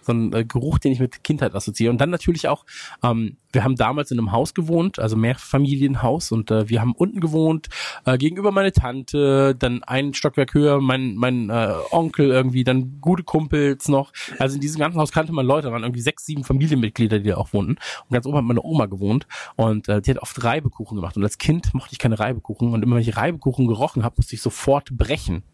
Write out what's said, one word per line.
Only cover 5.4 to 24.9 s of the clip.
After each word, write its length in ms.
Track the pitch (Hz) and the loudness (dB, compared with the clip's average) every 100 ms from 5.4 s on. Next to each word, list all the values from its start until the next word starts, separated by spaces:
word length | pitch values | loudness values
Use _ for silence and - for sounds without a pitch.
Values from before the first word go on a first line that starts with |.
| - 135 143 139 139 127 117 147 - | -2 0 2 2 0 2 0 0 -2
Und, 200 | 113 107 | -4 0
äh, 180 | 110 107 | 0 2
wir 100 | 113 | 0
haben 140 | 117 | 0
unten 280 | 123 185 220 | 0 -2 0
gewohnt, 480 | 165 156 160 160 - - - - - | -2 2 2 0 -4 -12 -12 -6 0
äh, 100 | 131 | 2
gegenüber 320 | 147 180 202 | 0 0 0
meine 200 | 196 196 | 2 4
Tante, 840 | - 127 131 127 147 139 135 139 127 | 2 2 -2 -4 2 4 6 4 4
dann 280 | 127 123 | 0 -2
ein 300 | - 131 143 | -2 -2 -2
Stockwerk 400 | 135 151 147 131 | -2 -2 0 0
höher, 260 | 151 147 143 | 4 4 4
mein, 360 | 135 131 131 101 | 2 2 0 0
mein, 340 | 123 123 107 | 0 0 0
äh, 240 | 117 110 85 - | 0 0 0 0
Onkel 400 | 165 165 - 143 | 0 0 2 4
irgendwie, 340 | 131 131 127 | 4 4 2
dann 360 | 127 131 127 143 | 2 2 0 -4
gute 220 | 151 180 | 0 0
Kumpels 640 | 170 156 156 151 143 135 - | 0 -2 0 0 2 0 0
noch. 240 | 139 143 - - - | 0 0 -10 -14 -2
Also 180 | 135 139 | -2 0
in 60 | |
diesem 180 | 143 156 | -4 -2
ganzen 200 | 147 170 | -2 0
Haus 120 | 151 | 0
kannte 220 | - 160 | 0 -2
man 140 | 165 127 | -2 2
Leute, 200 | 147 143 | 2 0
da 40 | |
waren 80 | 117 | -4
irgendwie 180 | 117 123 | -4 -4
sechs, 220 | 120 - - | -4 -6 -8
sieben 160 | 151 | -8
Familienmitglieder, 720 | 131 135 156 139 113 - 113 107 | -2 0 2 2 0 0 2 2
die 120 | 104 | 0
da 80 | 90 | -2
auch 140 | - | -2
wohnten. 180 | 104 92 | -2 -2
Und 400 | 139 - - - | -4 -6 -14 -4
ganz 140 | 123 127 | -4 0
oben 100 | 147 | -2
hat 60 | |
meine 180 | 120 120 | 2 0
Oma 220 | 135 160 104 | 0 0 0
gewohnt. 400 | 95 101 120 - - - - | -2 -2 -2 -4 -16 -14 0
Und, 340 | 113 107 - | 0 0 0
äh, 120 | 104 | 0
die 80 | 98 | 0
hat 80 | 131 | -2
oft 160 | - - | -4 -4
Reibekuchen 640 | 117 139 143 - 110 104 | -2 -2 -2 -6 -10 -6
gemacht. 180 | 85 104 | -6 -2
Und 80 | |
als 140 | 101 - | -2 -2
Kind 360 | - 165 - | 0 0 0
mochte 200 | 131 - | -4 -6
ich 40 | - | -4
keine 220 | 123 110 | -2 0
Reibekuchen. 540 | 127 120 - 107 120 | -2 -4 -8 -2 0
Und 100 | 113 | 2
immer 120 | 117 120 | 2 2
wenn 40 | |
ich 140 | 113 110 | 2 0
Reibekuchen 520 | 127 165 - 123 123 | -2 0 -2 0 0
gerochen 360 | 107 143 - | 2 0 0
hab, 140 | 113 - | -2 0
musste 180 | - 113 | -2 -2
ich 60 | |
sofort 480 | 123 - - 139 - | -4 -2 0 0 0